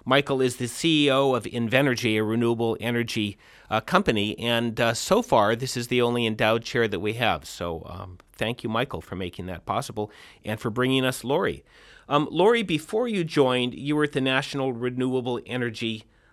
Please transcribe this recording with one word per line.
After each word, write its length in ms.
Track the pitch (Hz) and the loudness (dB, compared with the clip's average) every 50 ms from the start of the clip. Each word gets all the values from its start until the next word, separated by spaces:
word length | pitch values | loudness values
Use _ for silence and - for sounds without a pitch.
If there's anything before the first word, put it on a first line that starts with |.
| - | 2
Michael 380 | - 131 143 139 - 139 131 | 4 6 6 6 4 2 2
is 160 | 131 127 120 | 2 0 0
the 100 | - 123 | -2 -6
C 380 | 117 - - - 165 160 151 143 | -6 -4 0 2 2 4 4 4
E 60 | 143 | 4
O 200 | 131 135 139 139 | 4 4 4 2
of 140 | 127 117 104 | 2 0 -2
Invenergy, 720 | - - 120 117 110 117 131 147 139 123 107 107 110 107 107 | -4 -4 -4 0 2 2 4 4 4 2 0 0 0 2 2
a 40 | 110 | 0
renewable 520 | 107 110 117 117 117 120 113 117 113 110 - | 0 0 2 2 2 2 2 0 -2 -2 -2
energy, 560 | 104 120 120 120 117 113 - 113 107 101 - - - - - - - - | -2 -2 -2 -2 -2 -2 -2 -4 -4 -4 -6 -10 -20 -20 -20 -20 -6 -4
uh, 100 | 107 110 | -2 -2
company, 580 | - - - 185 202 - 117 104 101 107 - | 0 2 0 2 2 2 2 2 0 -2 -2
and, 400 | - 110 117 120 117 120 117 107 110 | -4 -2 0 0 0 0 -2 0 0
uh, 120 | 120 117 113 | 0 0 0
so 280 | - - - 190 233 | -2 0 2 2 2
far, 340 | 233 - 139 117 104 104 120 | 2 4 4 4 4 4 2
this 220 | 117 131 127 - | 0 -2 -4 -6
is 100 | 123 120 | -6 -4
the 140 | - 127 123 | 0 2 2
only 240 | 120 120 120 120 117 | 2 2 2 0 0
endowed 380 | 110 110 117 120 110 113 117 113 | 0 0 2 2 2 2 2 -2
chair 260 | - - 123 117 107 | -2 0 0 0 0
that 100 | 101 85 | 0 -2
we 140 | 98 104 110 | -2 -4 -2
have. 320 | 120 123 107 87 76 - | 0 0 0 0 0 -4
So, 380 | - - - 87 87 82 80 85 | -10 -10 -8 -6 -6 -6 -8 -10
um, 320 | - 87 92 95 92 92 - _ _ - | -12 -12 -12 -14 -14 -16 -20 _ _ -8
thank 280 | - - 110 120 - | -4 -4 -4 -4 -4
you, 80 | - 117 | -6 -4
Michael, 300 | 110 113 131 127 - 82 | -2 -2 -2 -4 -6 -10
for 160 | - - 95 | -10 -10 -8
making 300 | 90 95 87 - - 87 | -8 -8 -8 -8 -10 -10
that 200 | 92 87 87 - | -10 -10 -8 -6
possible 460 | - 95 113 131 - 120 107 104 - - - - - - _ - | -4 -4 -4 -4 -6 -6 -8 -8 -8 -10 -16 -20 -20 -20 _ -8
and 160 | 104 107 104 | -8 -8 -4
for 100 | - 117 | -6 -4
bringing 360 | 104 123 127 131 131 131 131 | 0 0 2 2 2 2 2
us 180 | 131 127 - - | 0 -2 -4 -4
Lori. 400 | 120 139 175 196 - 71 - - _ _ - - - - - - - | -2 -2 0 0 -2 -4 -6 -12 _ _ -20 -20 -20 -20 -20 -4 0
Um, 180 | 139 147 151 - | 0 0 0 0
Lori, 320 | - 156 180 214 240 233 | 2 4 4 4 4 4
before 460 | 214 180 165 147 - - - 220 254 | 2 0 -2 -4 -2 -2 -2 -2 0
you 160 | 240 214 190 165 | 0 -2 -2 -2
joined, 520 | 156 - 151 135 127 127 123 123 123 - | 0 2 4 4 4 4 2 0 -2 -4
you 200 | - 131 143 147 | -6 -4 -2 0
were 80 | 151 151 | 0 0
at 80 | 147 | 0
the 80 | - 139 | 0 0
National 540 | 131 131 131 135 135 - - 139 131 131 123 | 0 2 2 0 0 -2 -4 -2 -2 -2 -2
Renewable 640 | 117 123 123 127 127 127 127 127 131 117 127 120 113 - | -2 -4 -4 -2 -2 0 0 0 0 -2 -2 -4 -4 -4
Energy 580 | - 117 127 120 120 107 - 117 113 110 107 - _ _ _ _ _ | -6 -4 -4 -4 -4 -4 -4 -4 -4 -4 -6 -10 _ _ _ _ _